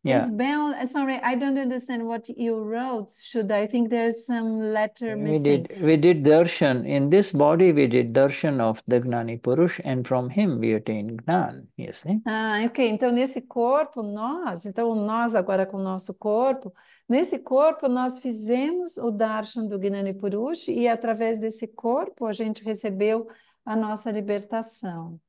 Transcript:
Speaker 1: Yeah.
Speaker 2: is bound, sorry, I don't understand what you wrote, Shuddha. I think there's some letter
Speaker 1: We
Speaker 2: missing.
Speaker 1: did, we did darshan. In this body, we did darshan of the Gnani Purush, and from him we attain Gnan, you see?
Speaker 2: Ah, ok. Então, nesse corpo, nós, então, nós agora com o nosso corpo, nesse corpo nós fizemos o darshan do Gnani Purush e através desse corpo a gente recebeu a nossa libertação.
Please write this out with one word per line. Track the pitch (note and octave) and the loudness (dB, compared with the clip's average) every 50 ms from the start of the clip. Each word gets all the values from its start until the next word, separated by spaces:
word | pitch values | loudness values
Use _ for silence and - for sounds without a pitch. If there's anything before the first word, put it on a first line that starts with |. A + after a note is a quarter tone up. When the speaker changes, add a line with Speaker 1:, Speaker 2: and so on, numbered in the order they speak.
| - | 2
Speaker 1:
Yeah. | - B3+ A#3+ | 2 2 2
Speaker 2:
is | - B3 | 2 0
bound, | G#3+ G#3 B3 C#4 D4 D4+ D4 D4 C#4 - C4 B3+ | -2 -2 -2 -2 0 -2 -2 -2 -4 -4 -6 -4
sorry, | - D4 C#4 C4+ C4 B3 | -2 -2 -2 -2 -2 -2
I | - A#3+ C4 | -2 -2 0
don't | B3 C#4 C#4 C4+ C#4 | 0 0 0 0 0
understand | C4+ B3 B3+ B3 B3 - B3+ A#3 A#3 | -2 -2 -4 -4 -6 -6 -6 -6 -4
what | A3+ A#3 A3+ A3+ - | -4 -6 -6 -8 -12
you | A#3+ - A#3+ A#3 A3+ A3 | -8 -4 -2 -2 -2 -2
wrote, | G#3+ G#3 A3+ A#3 B3+ C4 B3+ A3 G3+ - | -4 -4 -4 -4 -4 -4 -6 -6 -8 -10
Shuddha. | - - - - - A#3 G#3+ G3 G#3+ | -14 -18 -18 -6 -4 -4 0 0 2
I | G3+ G#3 | 0 0
think | G#3+ C4 A#3+ A#3 A3 | 0 0 0 0 2
there's | A#3+ A#3 A3+ A#3 A3+ A#3 - | 2 2 2 0 0 -2 -4
some | - A#3+ A#3 A3+ A3+ A3 A3 A3 G#3+ | -4 -4 -2 -2 -2 -2 -2 -2 -2
letter | G#3+ G#3+ G#3+ G#3+ _ - B3 A3+ G#3+ | 0 0 0 -2 _ -8 -6 -6 -4
Speaker 1:
We | G#3+ | -2
Speaker 2:
missing. | - D3+ D#3 D#3 C#3 D3 C#3+ C#3 - | -2 0 0 4 4 4 4 4 2
Speaker 1:
did, | - - G3 | -4 -8 0
we | F3 D#3 D#3+ | 4 6 6
did | D3+ D3 F3 F3+ D3+ | 8 8 6 6 6
darshan. | C3+ D3 D3+ D#3+ F3 E3+ - - E3 C#3+ B2+ B2 - | 8 8 8 8 6 4 2 2 2 2 2 0 -2
In | C#3 C#3+ C#3 C#3 C#3+ | 0 0 0 4 4
this | E3+ G3+ G3 - | 4 4 4 2
body, | - C#3+ D3 D3 D#3+ E3 F#3 F3+ | 2 4 4 6 6 6 6 6
we | D#3 D3 C#3 A#2 | 6 6 4 4
did | A#2 B2 A#2+ A#2 | 4 2 2 4
darshan | A2+ C3+ C3+ C#3 C#3 - - D#3 C#3+ B2+ | 4 4 4 4 2 0 -2 0 0 2
of | A2+ A2+ G#2+ - _ | 2 0 0 -2 _
the | - B2 B2 | 0 0 2
Gnani | A#2+ B2+ A#2+ A#2 A#2 A#2 A#2 A2+ | 2 0 -4 -4 -4 -6 -8 -4
Purush, | - B2 B2+ D3+ F3 F3 - - | 0 0 4 4 4 2 2 -4
and | - D3 C3 B2+ B2 | -4 -2 -2 -2 0
from | - C3 B2+ B2+ B2+ | 0 0 -2 -2 0
him | - G3+ G#3+ F#3+ C3+ A2+ | 0 0 0 2 0 0
we | A2 A2+ A2 | 0 0 0
attain | G#2+ - - A2 G#2+ G#2 A2 A#2 | 0 0 -4 -4 -4 -6 -8 -8
Gnan, | A2+ B2 - E3+ F3+ D3 - - - A#2 - _ - | -6 -2 0 0 0 0 -2 -6 -12 -18 -18 _ -12
you | - - | -12 -12
see? | - - - D3+ G3+ A3 A3 | -12 -12 -4 -2 -4 -2 -2
Speaker 2:
Ah, | A3+ A3 A3 A3 A3 G#3+ G#3 A3+ | -4 -4 -2 -2 -2 0 0 -2
ok. | A#3 A#3 - B3+ | -2 0 0 0
Então, | A3+ G#3+ G#3 B3+ B3 | 0 2 0 0 0
nesse | A#3+ A#3+ B3+ B3+ C4 B3+ | 2 2 0 -2 -4 -8
corpo, | B3+ _ - B3 A#3 A#3+ C4+ D4 D#4 D4 - B3+ | -12 _ -2 0 2 2 2 2 0 -2 -6 -10
nós, | G#3+ G#3 G3+ G#3+ A3 B3 D4+ F4+ F4 B3 F#3 F3 - | -8 -8 -8 -6 -6 -6 -6 -6 -6 -6 -8 -8 -10
então, | G#3 F#3+ A#3 A#3 A#3 A3+ | -8 -4 -2 -2 0 0
nós | G#3+ G#3 G#3 A3 A#3 A#3 A#3 A3 | -2 -2 -2 -2 -2 -2 0 0
agora | G#3 F3+ F#3+ F#3+ F#3+ F#3+ | 0 0 2 0 0 0
com | F#3+ G3 F#3+ | -2 -4 -6
o | |
nosso | F#3+ F#3+ F#3+ F#3 F#3 - | -6 -4 -6 -6 -8 -10
corpo, | F#3+ _ - G#3+ G#3 A3+ B3+ C4+ C4 C4 - G3 _ _ _ _ _ _ _ - | -14 _ -2 0 0 2 2 0 0 -2 -8 -16 _ _ _ _ _ _ _ 0
nesse | A#3+ C#4 F4 F4 F#4 F4 | 0 2 2 0 -4 -6
corpo | - - B3+ C4+ D4 D#4+ D#4+ D#4 D#4 C4+ | -4 0 2 4 4 4 2 2 -2 0
nós | B3 B3 B3+ B3+ B3 - | 0 0 0 -2 -4 -4
fizemos | - B3+ A3+ G#3+ G#3+ G#3+ A#3+ B3+ C4+ D4+ F4 F4+ F4+ E4+ - - | -6 -6 -6 -6 -2 0 0 0 0 0 -2 -2 -4 -6 -8 -4
o | A#3 A#3 | -4 -4
darshan | G#3+ G3+ A3+ A3 G#3+ A3 G#3 G#3 - A#3+ A3 | 0 0 0 0 0 -4 -6 -6 -6 -6 -6
do | G3+ G#3 G3 | -4 -4 -4
Gnani | F#3 G3+ G3 G3 G3 G3 | -2 -2 -2 -2 -4 -6
Purush | G3 G3 G3+ G3+ F#3+ G#3 A3+ C#4+ E4+ E4 - - | -6 -4 -4 -4 -4 -2 -4 -4 -6 -6 -6 -4
e | F4 A#3+ A#3+ | -2 0 2
através | A#3+ A#3 A#3 A#3 A3+ A3+ G#3+ A#3 A3+ A3+ A3 | 2 0 0 -2 -4 -2 0 0 -2 -2 -2
desse | G#3+ A3 A3 - A#3 | -4 -6 -6 -6 -10
corpo | G#3+ _ - - A#3 A#3+ D4 F4+ G4 - _ A#3+ | -12 _ -6 -2 0 0 0 -2 -6 -8 _ -6
a | A3 | -6
gente | G#3 G3+ A3+ A3 G#3+ - | -4 -4 -4 -6 -6 -6
recebeu | G#3 A3 G#3+ G3 - G#3+ F#3+ F#3+ G#3 G#3+ A3 A3+ A3+ A3+ - _ _ _ _ _ _ | -6 -8 -6 -4 -4 -6 -2 0 2 2 2 0 -2 -8 -16 _ _ _ _ _ _
a | A3+ A3 | -4 -2
nossa | A3+ A3 G#3+ G#3+ G#3 - A#3 | -2 -2 -2 -4 -6 -6 -4
libertação. | G#3 G#3+ G3+ G3+ G#3 G#3 G3+ - - A3+ A3+ A3+ - - - F#3+ E3+ E3 E3+ E3+ E3 E3 _ | -4 -4 -4 -4 -4 -4 -4 -6 -6 -6 -6 -6 -10 -10 -8 -8 -8 -8 -12 -12 -14 -18 _